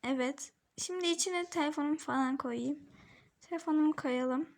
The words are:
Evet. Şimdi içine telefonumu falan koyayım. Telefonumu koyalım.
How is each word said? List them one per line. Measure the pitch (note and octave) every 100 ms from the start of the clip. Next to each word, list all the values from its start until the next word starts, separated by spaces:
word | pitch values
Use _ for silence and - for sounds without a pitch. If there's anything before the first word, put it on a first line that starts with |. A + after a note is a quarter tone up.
Evet. | B3 C4+ B3+ C#4+ - _ _ -
Şimdi | - F4+ F4
içine | E4 - F4+ F4
telefonumu | E4+ D4 D4+ D4 D#4
falan | - C4 C4 C4+
koyayım. | B3+ A#3+ B3 D4 - - - - _ _
Telefonumu | - E4+ E4 D#4 D4+ D#4
koyalım. | C#4+ B3+ B3+ B3+ D#4+